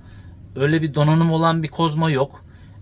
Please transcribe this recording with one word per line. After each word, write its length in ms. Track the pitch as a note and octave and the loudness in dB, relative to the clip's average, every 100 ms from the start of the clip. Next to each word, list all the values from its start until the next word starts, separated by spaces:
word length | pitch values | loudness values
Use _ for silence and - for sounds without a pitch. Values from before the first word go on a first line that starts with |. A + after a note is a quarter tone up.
| - - - - - - | -16 -20 -20 -20 -16 -4
öyle 260 | C#3+ D#3+ | 0 0
bir 120 | D#3 | 0
donanım 380 | C#3+ D3 D#3+ E3 | 0 2 4 2
olan 300 | D#3+ E3 E3 | 2 0 0
bir 60 | D#3 | -4
Kozmo 420 | - E3 D3+ D#3+ | -2 -2 0 0
yok. 340 | C3+ C#3+ - - - - - | 0 -2 -6 -20 -20 -20 -20